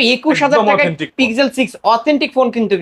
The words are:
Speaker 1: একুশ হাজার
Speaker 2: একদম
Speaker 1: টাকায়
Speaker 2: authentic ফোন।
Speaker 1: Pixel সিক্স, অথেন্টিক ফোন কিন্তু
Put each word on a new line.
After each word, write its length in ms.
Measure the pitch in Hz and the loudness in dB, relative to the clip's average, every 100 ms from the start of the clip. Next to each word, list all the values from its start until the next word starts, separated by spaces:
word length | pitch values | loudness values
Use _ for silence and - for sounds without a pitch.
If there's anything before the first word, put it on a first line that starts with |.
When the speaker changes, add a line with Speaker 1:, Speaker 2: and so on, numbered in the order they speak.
| 233 | 0
Speaker 1:
একুশ 220 | 247 302 285 | 0 -2 0
হাজার 160 | 277 277 | 2 2
Speaker 2:
একদম 120 | 208 | 2
Speaker 1:
টাকায় 160 | - 175 | 0 0
Speaker 2:
authentic 220 | 156 156 | -4 -10
ফোন। 80 | - | -2
Speaker 1:
Pixel 280 | 240 226 269 262 | -2 0 -2 0
সিক্স, 160 | 220 - 202 | -4 -2 0
অথেন্টিক 360 | 226 302 294 302 262 | 0 0 0 0 0
ফোন 100 | 247 | -2
কিন্তু 240 | 233 202 190 | -2 -2 0